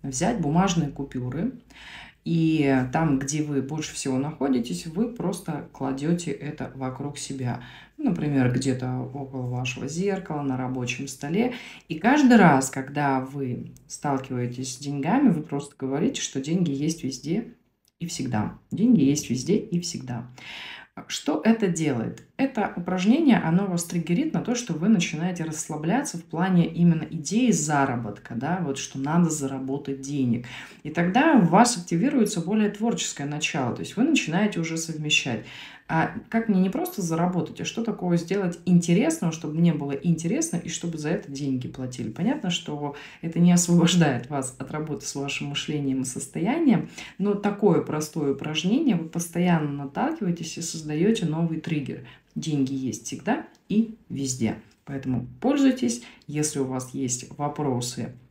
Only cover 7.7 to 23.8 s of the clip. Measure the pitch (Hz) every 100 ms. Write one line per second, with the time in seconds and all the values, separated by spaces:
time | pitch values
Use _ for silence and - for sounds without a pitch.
7.7 | - - - 285 170 151 139 123 123 135
8.7 | 123 127 127 127 139 135 131 123 123 123
9.7 | - 135 165 202 190 - 147 139 127 127
10.7 | 131 123 - 139 - 143 185 247 - -
11.7 | - _ 160 220 302 262 233 180 135 135
12.7 | 139 131 143 143 135 131 139 131 127 117
13.7 | - _ - 147 135 127 127 120 123 131
14.7 | - 143 143 147 254 269 151 - 143 -
15.7 | - 131 139 226 - - 135 135 180 156
16.7 | 135 156 160 131 - 143 202 - - _
17.7 | _ _ _ 175 - 131 107 95 - _
18.7 | 175 233 190 135 147 - 131 160 214 -
19.7 | 175 - 123 127 120 - - - - -
20.7 | - - - - - - 311 220 226 190
21.7 | 160 151 120 117 - - - 269 - 196
22.7 | - 175 185 190 285 302 202 165 175 202
23.7 | 175